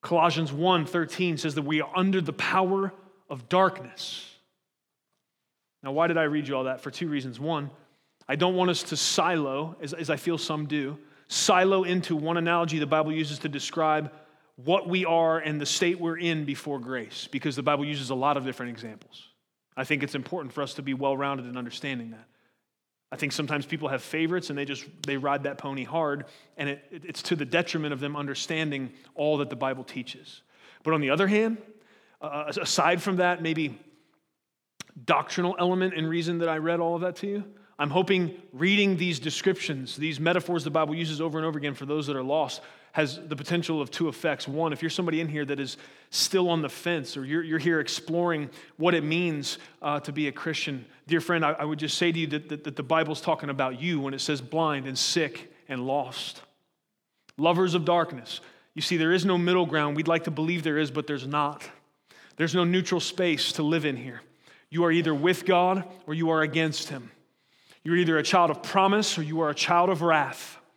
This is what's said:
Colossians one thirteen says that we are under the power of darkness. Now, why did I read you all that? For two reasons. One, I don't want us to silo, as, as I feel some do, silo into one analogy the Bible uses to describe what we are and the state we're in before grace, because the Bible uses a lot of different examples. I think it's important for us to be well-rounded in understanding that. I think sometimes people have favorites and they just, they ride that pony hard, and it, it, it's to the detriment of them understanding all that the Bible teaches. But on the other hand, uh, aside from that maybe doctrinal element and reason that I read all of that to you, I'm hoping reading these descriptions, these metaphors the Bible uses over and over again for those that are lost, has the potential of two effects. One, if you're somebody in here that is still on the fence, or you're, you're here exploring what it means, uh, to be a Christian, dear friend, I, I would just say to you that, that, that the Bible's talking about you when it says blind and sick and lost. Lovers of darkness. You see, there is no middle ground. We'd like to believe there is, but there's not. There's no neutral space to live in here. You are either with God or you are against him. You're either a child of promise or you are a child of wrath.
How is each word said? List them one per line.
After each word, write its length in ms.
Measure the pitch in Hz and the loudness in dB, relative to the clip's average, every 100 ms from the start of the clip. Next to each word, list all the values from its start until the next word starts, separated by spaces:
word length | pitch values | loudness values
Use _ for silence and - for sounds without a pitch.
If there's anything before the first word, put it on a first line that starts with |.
Colossians 480 | - 170 170 151 156 | 2 4 6 4 -2
one 360 | 139 180 180 147 | 0 4 4 2
thirteen 500 | 175 160 - 180 156 | -2 -2 0 0 0
says 200 | 160 143 | -2 -2
that 60 | |
we 200 | 143 151 | 0 0
are 80 | 143 | 0
under 280 | 185 190 190 | 0 2 2
the 100 | 160 | 0
power 600 | 147 - 185 185 196 196 - - _ _ | -4 0 2 2 2 -2 -6 -20 _ _
of 220 | 139 117 | -12 0
darkness. 800 | 180 190 185 127 - - - - - _ _ _ _ _ _ _ _ _ _ _ _ _ _ | 4 4 2 -14 -12 -10 -10 -14 -20 _ _ _ _ _ _ _ _ _ _ _ _ _ _
Now, 100 | 135 | -6
why 140 | 139 170 | 0 2
did 100 | 165 | 4
I 60 | |
read 260 | 156 151 139 | 2 0 -2
you 80 | 135 | -2
all 80 | |
that? 160 | 131 127 | -2 -4
For 100 | 147 | -8
two 180 | - 170 | -6 -2
reasons. 300 | 147 131 117 | -2 -4 -6
One, 320 | 147 160 143 - _ _ _ _ - | -4 -4 -4 -12 _ _ _ _ -6
I 100 | 143 | 2
don't 180 | 180 180 | 2 4
want 140 | 180 | 2
us 120 | 170 | 2
to 120 | - 156 | -2 -2
silo, 800 | - - 170 170 143 135 156 160 | 0 2 2 2 0 -2 -6 -8
as, 100 | 147 | -12
as 180 | 165 151 | -8 -4
I 60 | 147 | -2
feel 220 | - 165 | 0 -2
some 280 | - 151 151 | -2 -4 -2
do, 300 | 147 135 151 - - _ | -2 -2 -6 -14 -20 _
silo 560 | - - 185 190 190 | 0 6 6 8 4
into 320 | 180 180 - 160 | 4 0 0 -2
one 220 | 151 170 | 0 0
analogy 400 | 165 170 170 156 | 2 2 2 0
the 80 | 147 | 2
Bible 260 | 156 156 | 2 2
uses 280 | 156 147 147 | 0 -2 -4
to 80 | 156 | -6
describe 640 | 143 - - 156 156 151 - - _ _ - | -6 -6 0 2 2 0 -10 -20 _ _ -10
what 320 | 127 190 190 | 0 2 2
we 160 | 185 | 0
are 340 | 175 165 165 165 | 2 4 4 2
and 220 | 156 151 | 0 -2
the 60 | 143 | -2
state 340 | - 175 170 | 2 2 2
we're 180 | 170 165 | -2 -2
in 260 | 170 160 | 0 0
before 340 | 147 139 - 139 | -2 -6 -6 -6
grace, 500 | 120 131 107 - - | -4 -6 -8 -12 -8
because 260 | 135 156 131 | -4 -4 0
the 60 | |
Bible 220 | 143 147 | 0 0
uses 260 | 143 147 131 | 0 -4 -4
a 40 | |
lot 220 | 131 139 143 | 0 2 2
of 80 | |
different 260 | 131 120 123 | -2 -6 -10
examples. 580 | 113 113 107 - - - _ _ _ _ - | -10 -12 -16 -20 -20 -20 _ _ _ _ -8
I 80 | |
think 180 | 131 151 | -2 -2
it's 120 | 143 | -2
important 400 | 143 - 180 139 | -6 -6 -8 -8
for 80 | 147 | -6
us 120 | 139 | -6
to 80 | - | -6
be 120 | 139 | -6
well-rounded 520 | 131 139 135 139 139 123 | -2 0 0 -2 -2 -6
in 100 | 123 | -8
understanding 560 | 120 - 147 127 113 | -10 -8 -6 -6 -8
that. 140 | 113 - _ _ _ _ _ _ _ _ | -14 -20 _ _ _ _ _ _ _ _
I 40 | 135 | -6
think 160 | 147 | -4
sometimes 340 | - 147 147 139 | -2 -2 -2 -4
people 220 | 160 147 | -4 -2
have 140 | 135 | -4
favorites 460 | - 156 160 180 175 | -4 -2 0 -2 -4
and 100 | 143 | -6
they 60 | |
just, 220 | 147 139 - - - | -6 -8 -10 -12 -6
they 120 | 139 | -2
ride 240 | 143 143 | 0 0
that 160 | 139 139 | -2 -6
pony 260 | 143 135 | -8 -8
hard, 400 | 120 165 151 143 135 - - - | -4 -2 -2 -2 -8 -18 -20 -8
and 140 | 143 | -6
it, 140 | 143 - | -6 -12
it, 140 | 170 | -16
it's 180 | 170 165 | -12 -12
to 120 | - 170 | -2 -2
the 80 | |
detriment 480 | 131 170 165 165 151 | 2 0 0 -2 -2
of 80 | 139 | -4
them 160 | 143 147 | -6 -6
understanding 760 | 143 135 - 160 156 139 131 - - | -6 -6 -4 -2 -2 -2 -6 -10 -18
all 220 | - 147 151 | -2 0 0
that 120 | 143 | -2
the 60 | 123 | -2
Bible 280 | 135 131 | -4 -4
teaches. 580 | 123 131 120 - - - _ _ - - | -8 -10 -10 -14 -18 -20 _ _ -20 -8
But 120 | - | 0
on 60 | 160 | 2
the 100 | 143 | 2
other 180 | 151 190 | 2 4
hand, 300 | 208 226 220 - - _ _ _ _ | 4 4 0 -8 -20 _ _ _ _
uh, 280 | 151 143 151 196 | -10 -6 -6 -4
aside 420 | 170 - 156 175 | -2 4 4 4
from 140 | 202 185 | 0 2
that 260 | 180 175 | 2 2
maybe 360 | 165 156 151 117 - _ _ _ _ _ _ _ _ _ - - | -2 -2 -4 -6 -20 _ _ _ _ _ _ _ _ _ -20 -14
doctrinal 500 | 117 147 - - 175 180 | 2 2 2 0 0 2
element 340 | 180 185 185 | 2 2 0
and 140 | 165 160 | 0 -2
reason 300 | 170 165 170 | 0 -2 0
that 100 | 170 | 0
I 80 | 156 | 0
read 240 | 160 170 | 0 0
all 140 | 170 | 0
of 80 | 170 | 0
that 140 | 180 175 | -4 -4
to 100 | 202 | -6
you, 180 | 202 202 - _ - | -6 -8 -16 _ -4
I'm 120 | 147 | 0
hoping 500 | 156 185 190 170 - - | 2 4 4 2 -4 -16
reading 420 | 127 180 202 202 180 | 0 4 6 6 4
these 240 | 180 156 | 0 0
descriptions, 760 | 135 - 190 185 - 143 127 - | -4 0 0 0 -2 -6 -6 -4
these 220 | 156 139 | -4 0
metaphors 460 | 160 180 - 175 | 2 2 2 -2
the 60 | 151 | 0
Bible 240 | 151 151 | 0 0
uses 260 | 160 165 151 | 0 -4 -2
over 160 | 165 151 | -2 -2
and 100 | 160 | -2
over 120 | 151 | -2
again 160 | 143 | -4
for 100 | 131 | -6
those 220 | 139 151 143 | -4 -2 -2
that 100 | 135 | -4
are 60 | |
lost, 400 | 131 151 139 - - - - | 0 0 0 -4 -14 -20 -8
has 280 | - 151 143 160 | -2 0 -2 -8
the 80 | 147 | -8
potential 460 | 139 170 165 160 | -2 -2 0 -2
of 80 | 135 | -4
two 180 | - 165 | -2 -2
effects. 400 | - 170 139 - | 0 -2 -2 -4
One, 240 | 143 165 | -2 -2
if 80 | 147 | -2
you're 80 | 165 | -4
somebody 320 | - 175 156 | -2 0 0
in 80 | 165 | -2
here 160 | 151 | -4
that 160 | 143 139 | -4 -4
is 160 | 135 - - - _ | -6 -10 -16 -20 _
still 400 | - - 190 180 | -2 2 4 4
on 140 | 165 | 2
the 80 | 143 | 0
fence, 440 | - 175 170 135 147 | -4 -2 -2 -2 -8
or 80 | 135 | -2
you're, 160 | 156 | -2
you're 160 | 165 160 | 0 0
here 200 | 151 160 | 2 2
exploring 680 | 147 - - 165 175 160 143 - - - | 0 -6 -2 0 2 0 -4 -10 -20 0
what 160 | 165 | 4
it 100 | 170 | 4
means, 540 | 151 165 175 151 131 - - _ | 2 2 0 -2 -4 -8 -12 _
uh, 180 | 147 147 | -4 -4
to 120 | 143 | -4
be 160 | 147 147 | -4 -4
a 40 | |
Christian, 540 | 135 165 151 - 135 113 - - | -4 -6 -4 -4 -6 -10 -20 0
dear 140 | 160 | 0
friend, 240 | - 170 | 2 2
I, 60 | 151 | 2
I 140 | 156 151 | 0 -2
would 120 | 151 | -4
just 200 | 151 - | -2 0
say 120 | 175 | 2
to 80 | 165 | 2
you 80 | 160 | -2
that, 200 | 147 151 | -4 -6
that, 160 | 151 | -10
that 120 | 151 135 | -8 -8
the 60 | |
Bible's 380 | 131 160 156 156 | 0 2 2 -2
talking 300 | - 156 143 | -2 -2 -2
about 280 | 139 131 127 | -2 -2 -2
you 220 | 165 160 | -2 -2
when 140 | 139 | -2
it 80 | 135 | -4
says 180 | - 147 | -2 -4
blind 460 | 123 156 160 143 131 | -2 0 2 0 -4
and 100 | 135 | -2
sick 560 | - 175 151 - - - - | 0 2 0 -4 -18 -20 -10
and 180 | 131 127 | -6 -2
lost. 540 | 143 127 123 - - - _ _ _ _ _ _ _ _ - | -2 -2 -8 -10 -12 -20 _ _ _ _ _ _ _ _ 0
Lovers 380 | 156 175 185 | 2 4 2
of 100 | 175 | 2
darkness. 560 | 160 175 165 131 117 - - - _ | 2 2 2 -4 -12 -14 -14 -20 _
You 80 | - | -8
see, 160 | 147 175 | -2 2
there 160 | 160 | 4
is 140 | 180 185 | 4 4
no 100 | 180 | 2
middle 300 | 175 185 165 | 4 4 2
ground. 280 | 156 147 | 0 0
We'd 140 | 147 165 | 0 2
like 160 | 165 | 2
to 60 | 165 | 0
believe 320 | 151 160 175 | -2 0 0
there 160 | 160 147 | 0 0
is, 120 | 139 | 0
but 160 | 131 127 | -2 -4
there's 200 | 143 131 | -6 -2
not. 420 | 151 143 147 - - _ _ _ - - - | -2 -2 -4 -14 -20 _ _ _ -20 -20 -2
There's 180 | 160 | 0
no 100 | 160 | 4
neutral 360 | 175 180 - 180 | 4 4 2 0
space 520 | - - 180 151 - | 0 0 0 2 0
to 100 | - | 0
live 220 | 147 165 | 2 2
in 140 | 151 127 | 0 -4
here. 240 | 127 117 - _ _ - _ | -8 -14 -18 _ _ -20 _
You 140 | 160 | 0
are 60 | 170 | 4
either 240 | 165 165 | 4 4
with 300 | 147 165 180 | 2 2 2
God 400 | - 180 180 190 - - - | 4 4 6 2 -2 -14 -8
or 80 | |
you 160 | 156 165 | -2 2
are 100 | 160 | 2
against 480 | 156 147 160 147 - | 2 2 0 -2 -8
him. 220 | 139 113 - _ _ _ _ _ - | -10 -14 -20 _ _ _ _ _ -14
You're 120 | 160 170 | 0 2
either 220 | 170 160 | 4 2
a 40 | |
child 260 | 147 190 170 | 4 6 6
of 120 | 156 | 2
promise 540 | - 196 190 208 214 - | 0 4 6 4 2 -2
or 60 | |
you 200 | 151 160 | -2 0
are 80 | 156 | 0
a 40 | |
child 360 | 143 - 175 180 | 0 2 4 4
of 120 | 175 | 4
wrath. 560 | 170 156 131 - - - _ | 4 4 2 -4 -14 -16 _